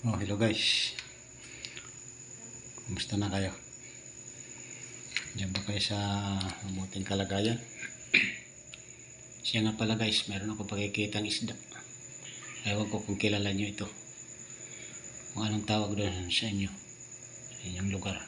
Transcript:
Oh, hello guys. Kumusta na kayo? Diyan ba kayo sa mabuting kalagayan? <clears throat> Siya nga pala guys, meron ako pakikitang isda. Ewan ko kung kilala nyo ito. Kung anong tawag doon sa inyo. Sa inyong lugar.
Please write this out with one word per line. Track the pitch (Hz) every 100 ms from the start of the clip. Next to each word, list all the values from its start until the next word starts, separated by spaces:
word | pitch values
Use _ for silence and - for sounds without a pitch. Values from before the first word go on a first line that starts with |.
| 120
Oh, | 98
hello | 95 101
guys. | 110 - - - - - - - - - - - - - - - - - - - - - - - -
Kumusta | 95 - 101
na | 101
kayo? | 98 95 - - - - - - - - - - - - - - - - - -
Diyan | - 98
ba | 95 -
kayo | 104
sa | - 104 101 101 98 98 95 - 98
mabuting | 95 95 98
kalagayan? | 95 98 95 98 107 117 - - - - - - - - -
<clears throat> | - - - - - - - - - -
Siya | 113 110
nga |
pala | 107 110 107
guys, | 110 107 -
meron | 98 104
ako | 107 101
pakikitang | 101 101 104 104 104 107
isda. | - 113 - - - - - - - - - - - 107
Ewan | 104 104
ko | 104
kung | 98 98
kilala | 107 101 101
nyo | 98 101
ito. | 98 101 - - - - - - - - - - - - - -
Kung | 98
anong | 107 104 101
tawag | 107 101 101
doon | 101 92 87
sa | - 113
inyo. | 101 95
Sa | - - - - - - - - - 101
inyong | 90 98
lugar. | 98 95 95